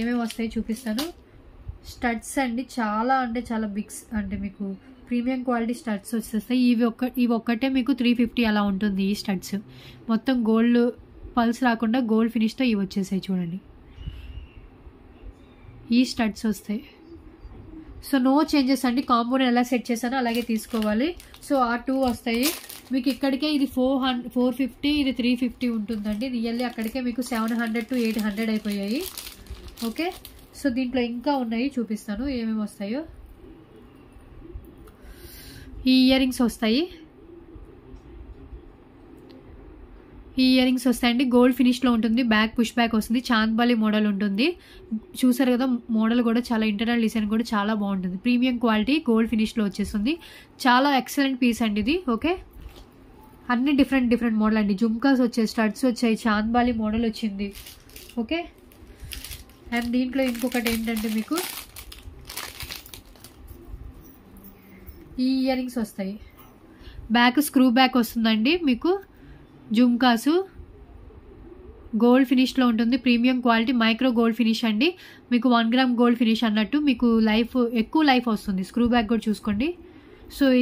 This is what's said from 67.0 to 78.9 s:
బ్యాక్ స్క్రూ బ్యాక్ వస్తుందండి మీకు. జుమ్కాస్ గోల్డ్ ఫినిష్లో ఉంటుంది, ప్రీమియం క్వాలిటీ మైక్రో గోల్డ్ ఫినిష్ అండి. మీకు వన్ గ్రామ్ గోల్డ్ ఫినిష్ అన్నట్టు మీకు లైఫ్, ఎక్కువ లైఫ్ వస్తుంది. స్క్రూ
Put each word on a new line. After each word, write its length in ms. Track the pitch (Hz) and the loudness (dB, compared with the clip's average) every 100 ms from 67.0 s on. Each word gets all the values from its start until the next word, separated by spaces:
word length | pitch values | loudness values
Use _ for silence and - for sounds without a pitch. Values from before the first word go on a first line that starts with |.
| - 233 | 0 4
బ్యాక్ 220 | 247 269 294 | 4 4 2
స్క్రూ 180 | 269 254 240 | 4 4 6
బ్యాక్ 200 | 254 254 | 4 2
వస్తుందండి 520 | 226 233 220 214 240 349 294 | 0 0 0 2 2 2 0
మీకు. 240 | 233 320 392 - - - - - - - 220 | 0 0 -2 -4 -20 -20 -20 -20 -20 -2 2
జుమ్కాస్ 560 | 247 233 254 226 285 349 381 - - - - - - - - - - - - - - 220 | 4 4 4 4 2 0 0 -10 -20 -20 -20 -20 -20 -20 -20 -20 -20 -20 -20 -20 -6 2
గోల్డ్ 240 | 240 254 262 | 6 6 6
ఫినిష్లో 340 | 254 254 269 247 | 4 2 2 2
ఉంటుంది, 260 | 220 233 262 | 2 0 0
ప్రీమియం 340 | 254 233 254 254 | 2 2 2 2
క్వాలిటీ 300 | 240 226 233 240 | 2 2 2 2
మైక్రో 280 | 226 226 262 233 | 2 2 2 2
గోల్డ్ 200 | 233 226 | 2 2
ఫినిష్ 240 | 226 220 226 | 0 2 0
అండి. 180 | 208 330 - - - - | 2 0 0 -12 -20 -2
మీకు 160 | 247 254 | 2 4
వన్ 160 | 233 226 | 4 4
గ్రామ్ 200 | 254 254 233 | 2 2 4
గోల్డ్ 180 | 240 233 | 4 4
ఫినిష్ 200 | 226 220 226 | 2 2 2
అన్నట్టు 320 | 214 208 294 294 | 0 0 0 0
మీకు 220 | 240 240 226 220 | 2 2 4 4
లైఫ్, 260 | 214 240 254 233 240 | 2 0 0 0 0
ఎక్కువ 200 | 220 320 294 | 0 2 4
లైఫ్ 160 | 254 247 | 4 2
వస్తుంది. 300 | 202 214 190 185 | -2 -2 -4 -4
స్క్రూ 160 | 233 240 | 0 2